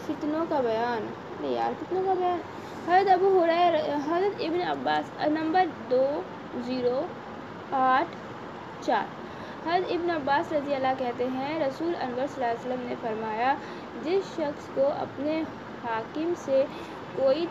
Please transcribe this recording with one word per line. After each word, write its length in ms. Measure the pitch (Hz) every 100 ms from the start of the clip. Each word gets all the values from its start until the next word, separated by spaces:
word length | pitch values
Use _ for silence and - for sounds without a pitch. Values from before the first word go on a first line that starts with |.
| -
فتنوں 380 | 294 302 311 330
کا 120 | 302
بیان، 460 | 240 220 240 233 208 - - -
نہیں 120 | 285
یار، 200 | 240 233 240
فتنوں 220 | 320 370 381
کا 80 |
بیان، 240 | 370 359 349 - - - - 320
حضرت 220 | 359 403
ابو 340 | 359 392 381
ہریرہ، 520 | 330 339 349 311 - 294 285 339
حضرت 240 | 403 -
ابن 220 | 320 349
عباس، 600 | 339 285 247 302 151 -
آ، 40 | 302
نمبر 380 | 311 320 359 359 - 226
دو 320 | 254 269 302 370 - - 247 240
زیرو 400 | 254 247 254 339 - - - - - -
آٹھ 460 | 262 262 262 349 - - - - - - - -
چار۔ 380 | 226 - - - - - - 311
حضرت 260 | 359 370
ابن 180 | 339 339
عباس 420 | 330 269 285 330
رضی 220 | 311 285
اللہ 140 | 269 262 262
کہتے 280 | 247 247 254
ہیں، 240 | 262 277 320
رسول 340 | 269 262 330 339
انور 260 | 254 240 277
صلی 100 | -
اللہ 20 | 240
علیہ 140 | 233
وسلم 280 | 247 254 247
نے 60 | 247
فرمایا، 520 | 240 220 220 214 254 302 - - - 240
"جس 200 | 294 392 370 -
شخص 320 | 294 294 -
کو 120 | 269 277
اپنے 560 | - - 269 294 320 311 - - -
حاکم 480 | 240 226 226 302 330 349
سے 200 | - 269 587 - - - - -
کوئی 300 | 269 294 330